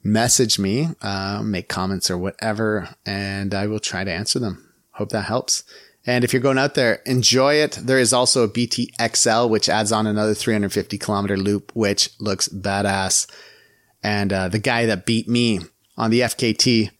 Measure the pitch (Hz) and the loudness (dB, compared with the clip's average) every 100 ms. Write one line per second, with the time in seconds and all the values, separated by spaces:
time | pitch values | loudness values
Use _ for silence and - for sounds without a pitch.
0 | 104 107 120 - 117 - 98 117 165 - | 2 2 4 4 2 2 0 0 -2 -4
1 | 101 98 98 104 107 92 - - 92 95 | -6 -4 -4 -4 -4 -4 -4 -4 -2 -2
2 | - 90 95 - 110 107 110 107 85 - | -2 -2 -4 -4 -4 -2 -2 -2 -6 -12
3 | - 98 98 98 98 98 104 107 - 92 | -8 -6 -4 -4 -4 -2 -2 -4 -4 -6
4 | 95 85 113 135 113 92 _ _ _ - | -4 -4 -4 -2 -4 -6 _ _ _ -10
5 | 107 110 95 120 - - - - - _ | -4 -4 -2 -4 -2 -4 -6 -20 -20 _
6 | - 123 120 131 135 131 139 - 120 - | -2 0 2 2 2 2 2 2 0 0
7 | - 127 117 127 139 151 151 - 120 131 | 0 0 4 4 4 4 2 -2 0 2
8 | 120 127 127 131 110 120 120 - 120 - | 4 4 2 2 2 0 -2 -2 -4 -2
9 | 117 - 120 113 120 110 - 104 104 110 | -2 2 2 4 4 2 2 0 2 0
10 | 107 107 107 107 - 107 101 104 95 101 | 0 0 0 0 0 0 0 -2 -4 -6
11 | - 101 101 98 98 101 - 117 104 98 | -4 -2 0 -2 0 -2 -4 -2 0 0
12 | - _ 104 98 - 98 98 98 101 98 | -2 _ -6 -4 -4 -4 -2 0 0 0
13 | 95 - - - - - _ _ _ _ | 0 -2 -4 -12 -20 -20 _ _ _ _
14 | 104 104 101 95 92 107 131 117 117 98 | -4 -2 0 -2 -2 -2 0 0 0 0
15 | - 113 110 120 120 101 85 _ _ - | 0 -2 2 2 2 0 -4 _ _ -4
16 | 113 117 120 - 120 107 131 113 107 | 0 2 2 0 -2 2 2 2 0